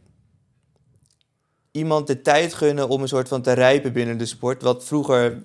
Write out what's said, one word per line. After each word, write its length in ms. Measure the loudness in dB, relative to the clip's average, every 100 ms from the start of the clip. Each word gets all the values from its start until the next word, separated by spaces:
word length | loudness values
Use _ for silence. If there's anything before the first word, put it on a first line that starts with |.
| _ _ _ _ _ _ _ _ _ _ _ _ _ _ _ _ _
iemand 360 | -8 -2 -2 0
de 140 | -2
tijd 320 | 2 2 2
gunnen 360 | 0 0 0 -2
om 120 | -2
een 60 | -2
soort 200 | -2 -2
van 140 | -2
te 100 | 0
rijpen 420 | 4 4 4 0
binnen 240 | -4 -4 -4
de 80 | -8
sport. 360 | -6 -6 -2
Wat 220 | -2 -2
vroeger, 580 | -4 -4 2 2 2 -2